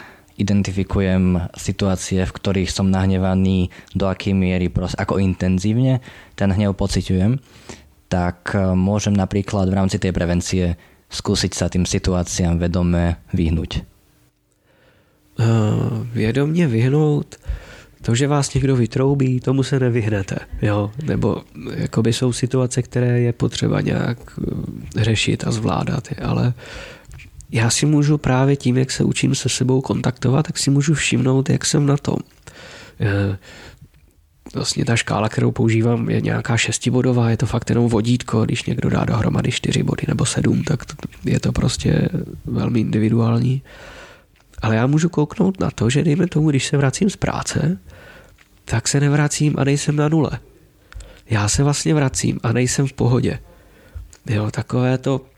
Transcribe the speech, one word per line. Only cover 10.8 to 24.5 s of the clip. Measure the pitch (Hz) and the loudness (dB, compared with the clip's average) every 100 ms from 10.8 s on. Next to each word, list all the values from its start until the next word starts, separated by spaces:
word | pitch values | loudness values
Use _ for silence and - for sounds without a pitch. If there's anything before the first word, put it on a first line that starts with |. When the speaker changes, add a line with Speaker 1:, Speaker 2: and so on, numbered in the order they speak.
| - _ - | -8 _ -16
Speaker 1:
skúsiť | - - 98 95 - | -10 -2 0 0 -2
sa | 90 | -2
tým | 90 87 | 0 0
situáciám | 98 - 90 85 - 87 85 | 0 0 0 -2 0 0 2
vedome | 87 90 87 87 85 85 - | 0 0 2 2 0 -2 -4
vyhnúť. | 92 82 80 - - - _ _ _ _ _ _ _ _ _ _ _ _ _ _ - | -2 0 0 -2 -8 -10 _ _ _ _ _ _ _ _ _ _ _ _ _ _ -2
Speaker 2:
Eh, | 117 113 107 113 - 110 117 | 2 4 2 0 -2 -4 -6
vědomě | 117 110 127 143 165 165 | -2 0 0 0 2 2
vyhnout, | 113 123 147 151 147 - - - - - - - - | 2 2 2 2 0 -4 -10 -8 -8 -8 -20 -20 -10
to, | - 117 | -2 0
že | 139 | 2
vás | 147 139 | 0 0
někdo | 135 135 131 | 0 2 2
vytroubí, | 113 - 135 143 131 127 | 2 2 2 2 2 0
tomu | 127 135 | 0 0
se | 127 139 | 2 2
nevyhnete, | 127 120 107 104 95 - - - | 2 2 0 -2 -2 -8 -8 -4
jo? | 107 104 104 117 | 0 0 -2 -4
Nebo, | 156 - 113 - - - - - | -4 0 0 -2 -6 -14 -10 -6
jakoby, | 107 - 117 | -4 0 0
jsou | 113 127 | 2 0
situace, | 120 123 131 123 - | -2 -2 0 0 -2
které | 120 127 123 120 | -4 0 2 2
je | 120 | 2
potřeba | 113 117 - 110 104 | 0 -2 -2 -2 0
nějak, | 101 104 - 120 | 0 -2 -2 -6
eh, | - - - | -10 -8 -6